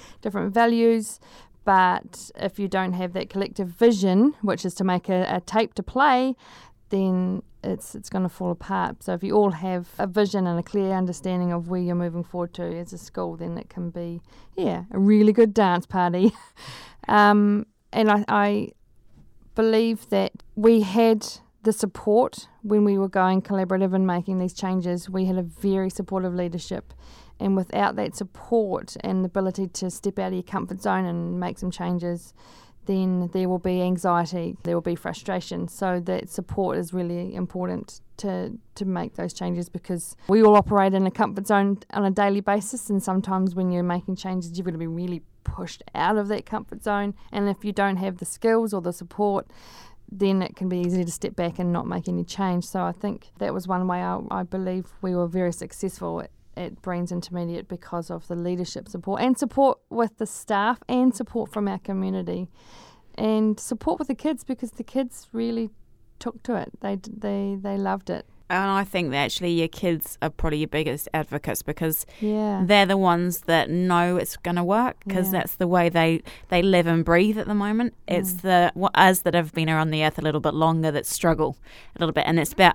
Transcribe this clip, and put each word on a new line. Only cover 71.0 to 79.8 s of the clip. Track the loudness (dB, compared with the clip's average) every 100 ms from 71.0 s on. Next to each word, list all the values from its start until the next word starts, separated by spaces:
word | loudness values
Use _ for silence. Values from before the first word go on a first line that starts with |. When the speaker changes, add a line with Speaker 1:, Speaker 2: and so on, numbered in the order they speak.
| -4
Speaker 2:
advocates, | -4 -2 -6 -4 -6
because | -6 -4 -2 -4 -8 -6
Speaker 1:
Yeah. | -4 -2 -2 0
Speaker 2:
they're | 4 6 6
the | 4
ones | 4 4 2 -2
that | 2 2 2
know | 0 2 2 2 0
it's | -2 -6
gonna | -4 -2
work, | 0 2 0 -4 -6
'cause | -2 0
Speaker 1:
Yeah. | -2
Speaker 2:
that's | -4 -4
the | 2
way | 4 4
they, | 4 2 2 -4 -18 -2
they | 2
live | 4 4 4
and | 2 4
breathe | 4 4 0
at | -2
the |
moment. | -2 0 -2 -2 -6 -4
It's | -2 -2
Speaker 1:
Mm. | -4
Speaker 2:
the | 4 4 4
w-, | 2 0
us | 8 8 8
that | 2
have | 0 0
been | -2 0
around | 2